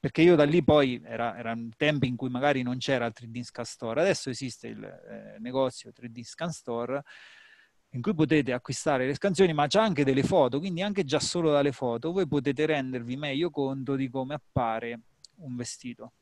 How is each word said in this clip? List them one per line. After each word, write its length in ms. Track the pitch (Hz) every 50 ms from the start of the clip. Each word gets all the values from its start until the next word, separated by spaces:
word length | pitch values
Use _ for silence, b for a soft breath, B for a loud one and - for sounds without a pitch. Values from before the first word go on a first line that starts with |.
Perché 220 | - 139 - - 160
io 120 | 175 180
da 100 | 151 147
lì 200 | 143 156 180 147
poi, 360 | 123 151 151 143 131 123 117 -
era, 320 | 110 117 113 117 117 101
erano 320 | - 117 113 113 117 117 117 113
tempi 300 | _ 147 151 151 143 - 127
in 80 | 123
cui 140 | 113 135 127
magari 320 | 123 123 135 147 143 131 127
non 160 | 123 127 127
c'era 260 | 123 - 135 127 120
il 60 | 117 110
tre 180 | - 123 117
D 120 | 117 123 120
Scan 240 | - _ - 120
Store, 340 | - - _ - 113 113 143
adesso 300 | 165 196 175 - - 139
esiste 380 | 123 107 135 127 - - - 117
il, 140 | 110 104 104
eh, 540 | 101 92 87 82 110 110 107 104 104 107 107
negozio 520 | 110 123 123 135 135 127 117 - - - -
tre 180 | _ 120 120
D 120 | 113 120 117
Scan 260 | - - - 160 175
Store, 520 | 156 - _ - 117 117 117 120 131 139 143 B B B B B B B B B B B B B B _ _ _
in 100 | - 127
cui 140 | 120 - 214
potete 380 | 156 156 131 160 151 139 117 123
acquistare 520 | 123 _ - 131 - - 160 143 131 127
le 80 | 131 143
scansioni, 380 | - - 202 185 147 196 180 160
ma 140 | 151 147
c'è 120 | 147 - 196
anche 240 | 220 220 180 143 147
delle 180 | 135 135 135 131
foto, 360 | - 185 180 139 123 117 143
quindi 220 | 165 196 180 165 185
anche 220 | 208 202 190 185
già 160 | 135 139 147
solo 300 | - - - 175 170 160 147
dalle 180 | 143 139 143
foto 420 | 131 - 139 123 117 117 117 160 175
voi 140 | 196 190
potete 380 | 143 143 147 127 143 139 123 151
rendervi 480 | 156 156 143 135 127 127 127 117 117 127
meglio 340 | 139 151 147 135 139 170 175
conto 440 | 147 147 139 135 135 135 131 123 139
di 140 | 135 135 131
come 240 | 120 135 131 131 147
appare 680 | 147 _ _ _ 135 123 113 113 113 117 117 120 117 117 _ _ _ _ - _
un 180 | _ 175 135 123
vestito. 580 | 123 120 - - - - 123 110 _ - 120 _ _